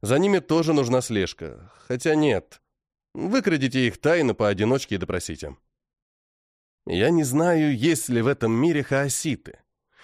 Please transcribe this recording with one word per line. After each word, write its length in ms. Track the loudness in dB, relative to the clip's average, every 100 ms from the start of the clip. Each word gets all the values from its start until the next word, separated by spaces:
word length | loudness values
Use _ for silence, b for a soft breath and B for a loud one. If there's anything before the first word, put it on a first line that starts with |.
За 180 | 0 2
ними 180 | 4 2
тоже 360 | 2 0 2
нужна 280 | 2 2 0
слежка. 680 | 0 -2 -2 -6 -14 -16 -20 -18 -8
Хотя 260 | -4 0
нет. 480 | 2 2 0 -4 -16 _ _ _ _ _ -10
Выкрадите 720 | -4 -2 0 0 0 0 -2
их 100 | 0
тайно 380 | 0 2 2 0
поодиночке 600 | 0 0 0 0 -2 -6
и 20 |
допросите». 580 | -4 -6 -6 -10 -14 -16 _ _ _ _ _ _ _ _ _ _ _ _ -6
Я 240 | 0 2
не 140 | 2
знаю, 520 | 2 2 2 2 2 0
есть 340 | 0 0 -2
ли 120 | 0
в 60 | 0
этом 240 | 0 0
мире 320 | 2 2 0
хаоситы. 760 | 0 -2 -2 -4 -4 -6 -10 -20 _ _ _ B